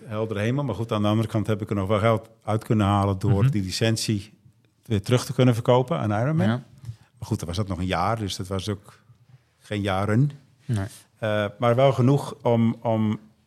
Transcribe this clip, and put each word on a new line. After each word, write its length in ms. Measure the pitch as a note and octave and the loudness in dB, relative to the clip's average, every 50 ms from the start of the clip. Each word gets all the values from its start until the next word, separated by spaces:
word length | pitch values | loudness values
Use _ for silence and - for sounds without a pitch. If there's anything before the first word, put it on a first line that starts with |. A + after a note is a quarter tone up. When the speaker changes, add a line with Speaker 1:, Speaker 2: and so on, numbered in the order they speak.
| - | -12
Speaker 1:
helder 320 | D3 G#2+ G#2+ A2+ G#2+ A2 G2+ | -8 -6 -6 -4 -4 -4 -2
hemel. 260 | G#2 A#2 B2+ C#3+ C#3+ | -2 -2 -2 -2 -2
Maar 120 | C3 G#2 | -4 -4
goed, 160 | F2+ A2+ A2+ | -6 -4 -4
aan 100 | A2 G#2+ | -2 0
de 60 | G#2 G#2 | 2 2
andere 200 | G#2+ A2 A2+ G#2+ | 2 2 0 0
kant 200 | - A2+ G2 - | -2 -2 -2 0
heb 140 | A2 G2 | -2 -2
ik 80 | G#2 - | -2 -4
er 60 | A2 | -2
nog 120 | G#2 F#2+ F#2 | -2 0 0
wel 120 | A2 G2+ | 0 2
geld 300 | G2+ A#2 A2+ G#2+ - - _ _ _ | 2 2 2 0 -2 -8 _ _ _
uit 200 | - G#2 A2 - | -4 -4 -2 0
kunnen 220 | - A#2 G#2+ G#2 | 0 2 2 4
halen 340 | G2 G2+ G2+ G2 G2+ G2 F#2 | 4 4 4 2 2 0 0
door 240 | F#2+ G2+ G2 G2 G#2 | 0 2 2 2 2
Speaker 2:
Mhm. 80 | C3 | 2
Speaker 1:
die 120 | D3 G#2 F#2+ | 0 0 -2
licentie 680 | F#2 F#2 - A2+ A2+ A2+ A2+ - - A2 G2+ G2 - - _ _ - _ _ _ _ _ _ _ | -4 -2 0 0 0 0 0 -2 -2 -2 -4 -4 -8 -16 _ _ -20 _ _ _ _ _ _ _
weer 160 | - A2+ G2 | -4 -2 -2
terug 240 | - - A#2+ B2 - | 0 2 0 0 0
te 80 | - C3 | 0 0
kunnen 200 | - B2+ B2+ A#2 | 2 4 4 4
verkopen 440 | A2 - - B2 B2+ C3 - E3+ - | 2 2 4 4 4 2 0 -2 -4
aan 120 | - G#2+ | -2 -2
Ironman. 360 | G#2+ G#2 A#2+ C#3+ D#3 D#3+ F3+ G3+ | -2 -2 -2 0 0 0 0 0
Speaker 3:
Ja. 160 | A3+ B2+ - - - - - - - - _ _ _ _ | 0 -2 -6 -12 -20 -20 -18 -18 -18 -18 _ _ _ _
Speaker 1:
Maar 100 | - - | -8 -6
goed, 100 | A2+ F#2+ | -4 -4
dan 80 | - D#2 | -4 -4
was 100 | E2+ F#2+ | -4 -4
dat 100 | G#2+ F#2 | -4 -4
nog 100 | F#2 E2 | -4 -4
een 80 | F#2 | -4
jaar, 340 | F#2 F#2 E2 F2 G2 A2+ A2 | -2 0 0 0 0 -2 -2
dus 160 | A2 F#2 - | -4 -6 -6
dat 120 | - G2 F2 | -8 -8 -6
was 220 | G2 F#2+ F2+ G#2+ | -6 -6 -4 -6
ook 300 | G#2 F#2 - - - _ _ _ _ _ _ _ - - _ _ _ _ | -6 -8 -10 -16 -20 _ _ _ _ _ _ _ -20 -20 _ _ _ _
geen 220 | - - G#2+ G#2 | -12 -8 -6 -4
jaren. 500 | G2 G2+ F#2 F#2+ G2+ G2+ G#2 A2+ C#3 D3 - - - _ _ _ _ | -2 0 0 0 0 0 2 2 2 0 -2 -6 -16 _ _ _ _
Speaker 3:
Nee. 200 | - B2 G#2 G2 - - - - _ _ _ | -4 -4 -4 -4 -6 -10 -16 -20 _ _ _
Speaker 1:
Eh, 280 | - A2 G#2+ G#2+ G#2 G2+ - - | -4 -2 -2 0 -2 -2 -4 0
maar 160 | B2 A#2+ A#2 | 0 2 4
wel 160 | B2 C3+ C#3 B2+ | 4 4 4 4
genoeg 420 | B2+ B2 B2+ C#3+ C#3 C#3 - - - | 4 4 4 4 2 0 -4 -10 -4
om, 340 | - B2 A#2 A2+ A2+ A2+ A#2 - | -2 0 2 4 2 2 0 -2
om, 380 | - A#2+ A2+ A2 A2 G#2+ G#2+ - - - _ _ _ | -2 -2 0 0 0 0 -2 -4 -6 -14 _ _ _